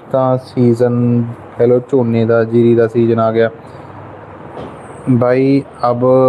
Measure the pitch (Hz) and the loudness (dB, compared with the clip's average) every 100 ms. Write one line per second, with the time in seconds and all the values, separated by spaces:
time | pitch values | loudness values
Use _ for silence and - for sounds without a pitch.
0 | - 135 131 131 - - 120 117 123 120 | -4 -2 0 0 -2 0 0 2 0 0
1 | 120 120 117 117 - - 120 123 123 139 | 0 0 -2 -8 -12 -2 2 2 0 -2
2 | 117 113 113 117 113 117 117 117 113 120 | 0 0 2 2 2 2 4 4 2 2
3 | 117 113 113 113 113 - - - - - | 0 2 0 2 0 -2 -20 -20 -20 -20
4 | - - - - - - - - - - | -20 -20 -20 -20 -18 -16 -16 -18 -20 -10
5 | - 123 123 131 135 139 - - 120 120 | -2 0 2 2 2 0 -2 -4 -2 0
6 | 127 131 | 2 4